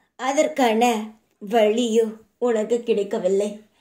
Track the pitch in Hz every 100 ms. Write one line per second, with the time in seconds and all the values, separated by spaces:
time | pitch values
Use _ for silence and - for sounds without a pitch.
0 | _ - 262 285 294 - 240 220 240 214
1 | 214 - _ _ 202 233 214 226 233 226
2 | 220 220 _ _ 247 220 214 240 233 214
3 | 196 220 180 196 208 208 - _